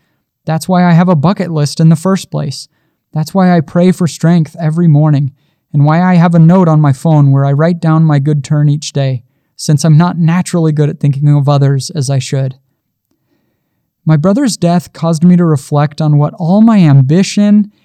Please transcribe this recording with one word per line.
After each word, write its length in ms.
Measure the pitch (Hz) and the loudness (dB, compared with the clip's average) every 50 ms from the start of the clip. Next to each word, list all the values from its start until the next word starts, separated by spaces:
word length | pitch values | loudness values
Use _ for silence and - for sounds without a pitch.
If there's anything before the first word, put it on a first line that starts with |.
| _ _ _ _ _ _ _ _ - | _ _ _ _ _ _ _ _ -8
That's 220 | - 160 156 - | -8 -8 -6 -4
why 160 | - 185 180 180 | -2 -2 0 2
I 100 | 175 170 | 2 2
have 160 | 165 185 185 | 2 2 2
a 60 | 180 | 0
bucket 360 | 147 135 180 208 - 180 170 | 0 0 -2 -2 -2 -6 -6
list 280 | 160 151 147 143 - - | -4 -4 -4 -4 -2 0
in 100 | 165 160 | 2 2
the 60 | 165 | 2
first 360 | - - 190 190 175 - - | 2 0 -4 -4 -4 -6 -8
place. 360 | - 147 147 143 135 - - _ _ _ _ _ _ _ _ _ | -10 -8 -8 -8 -10 -14 -18 _ _ _ _ _ _ _ _ _
That's 220 | - 151 156 - - | -8 -8 -8 -4 -2
why 220 | 196 185 180 175 | 0 2 2 2
I 60 | 170 | 0
pray 300 | - - - 175 180 190 | -2 -2 -2 0 0 0
for 160 | 175 - 180 | 0 0 -2
strength 480 | 156 - - - 165 170 170 156 - - - | -4 -4 -2 0 0 0 0 0 -4 -8 -6
every 280 | 170 156 156 175 175 | -6 -4 -2 0 2
morning, 480 | 165 147 147 156 156 143 135 139 131 - _ _ _ _ _ _ _ | 2 2 2 2 2 0 0 -2 -4 -8 _ _ _ _ _ _ _
and 140 | - 143 143 | -2 0 0
why 160 | 151 156 170 | 2 2 2
I 140 | 185 185 180 | 2 2 2
have 180 | 170 170 175 170 | 2 2 2 4
a 60 | 170 | 4
note 280 | 160 165 180 190 180 | 4 4 4 4 2
on 140 | 160 156 151 | 2 2 2
my 100 | 151 143 | 2 0
phone 400 | 135 - - 165 156 147 143 139 | -2 -2 -2 0 2 2 2 2
where 140 | 139 139 139 | 2 0 0
I 80 | 139 139 | 0 0
write 260 | 143 160 175 180 165 | 0 0 0 -2 -2
down 240 | 170 160 160 160 160 | -2 0 0 2 2
my 140 | 156 147 | 2 0
good 260 | 143 139 156 151 147 135 | 0 0 -2 -2 -4 -4
turn 240 | - 156 147 147 | -4 -2 0 0
each 260 | 147 143 147 - - - | 0 -2 -2 -6 -8 -6
day, 300 | 143 139 135 131 120 _ _ _ _ _ _ _ | -4 -4 -4 -4 -6 _ _ _ _ _ _ _
since 300 | - - - 151 - - | -10 -4 -2 -2 0 2
I'm 120 | 160 151 | 2 2
not 200 | 151 175 175 180 | 2 2 0 -2
naturally 540 | 165 165 160 170 185 180 - - 170 160 160 | -2 -2 0 0 -2 -2 -2 -2 -2 -2 0
good 180 | 151 147 147 143 | 0 0 -2 -2
at 100 | - - | -4 -4
thinking 300 | - 143 135 139 147 147 | -4 -4 -2 0 0 0
of 180 | 147 143 135 | 0 2 0
others 440 | 143 143 139 139 139 139 135 - - | 0 0 0 0 0 0 -2 -6 -8
as 180 | - 151 131 131 | -8 -6 -6 -4
I 80 | 139 | -4
should. 380 | 131 131 - 143 135 135 131 - _ _ _ _ _ _ _ _ _ _ _ _ _ _ _ _ _ _ _ _ _ _ _ _ _ _ _ _ _ - | -4 -4 -4 -6 -6 -6 -6 -8 _ _ _ _ _ _ _ _ _ _ _ _ _ _ _ _ _ _ _ _ _ _ _ _ _ _ _ _ _ -2
My 120 | 160 156 | -2 0
brother's 400 | 143 151 190 202 269 294 226 - | 0 0 0 0 0 -2 -2 -4
death 340 | - 175 170 175 180 - - | -2 -2 -2 -2 -2 -4 -6
caused 320 | _ - 170 165 165 147 170 | _ -6 -4 -4 -2 0 2
me 140 | 180 180 | 2 4
to 80 | 175 175 | 4 2
reflect 560 | 165 156 135 - - 147 143 147 147 - - | 0 0 -2 -4 -4 -2 -2 -2 -2 -4 -4
on 160 | 110 104 147 | -2 0 0
what 160 | 147 147 - - | 0 0 -2 -4
all 280 | - 170 160 190 214 | -6 -4 0 2 2
my 180 | 220 233 220 196 | 4 4 4 4
ambition 920 | 170 147 139 139 131 131 156 185 196 - - 208 208 208 208 214 202 208 _ _ | 4 4 4 4 2 2 2 0 0 0 -2 -2 0 2 2 0 0 -2 _ _